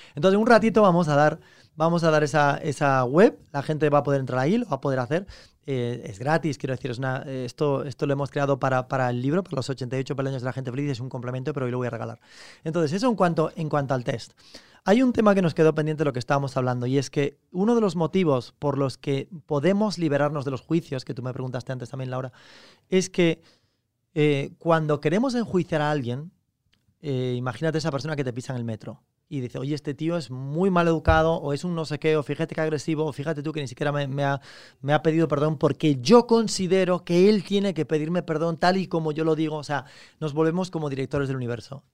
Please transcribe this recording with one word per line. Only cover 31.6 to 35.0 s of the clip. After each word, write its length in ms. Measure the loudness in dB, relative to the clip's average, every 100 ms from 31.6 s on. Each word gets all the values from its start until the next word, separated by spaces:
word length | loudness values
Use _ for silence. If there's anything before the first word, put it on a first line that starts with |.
un 140 | -4 -4
no 80 |
sé 160 | -4 -2
qué, 160 | 2 2
o 80 |
fíjate 280 | 0 -4 -4
qué 80 | -2
agresivo, 420 | -2 -2 -2 -2
o 80 | -2
fíjate 320 | -4 -6 -4
tú 80 | -6
que 80 | -6
ni 80 | -8
siquiera 240 | -4 -2
me, 160 | -2 -2
me 160 | -2
ha, 160 | -2 -2 -6 -20 -20 _
me 120 | 0
ha 120 | 2